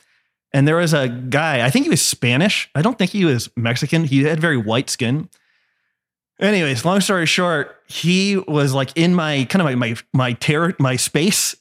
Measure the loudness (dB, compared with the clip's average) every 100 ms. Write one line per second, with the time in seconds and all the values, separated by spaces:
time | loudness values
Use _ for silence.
0 | _ _ _ _ _ 2 2 2 2 2
1 | 0 -4 -2 0 0 0 2 2 2 0
2 | 0 -2 0 2 2 0 -4 -2 0 0
3 | -2 0 0 0 -4 -4 -2 -2 0 0
4 | 2 2 2 0 0 0 0 -2 -2 -4
5 | -4 -4 -6 _ _ _ _ _ _ _
6 | _ _ _ -4 0 2 0 0 0 0
7 | 0 0 0 0 0 -2 -4 -10 -16 -6
8 | 0 2 2 -2 -2 0 0 0 -2 0
9 | 2 2 0 -2 0 0 0 0 -2 -4
10 | -4 -2 0 -2 -2 0 0 0 0 0
11 | -2 0 0 0 -2 -2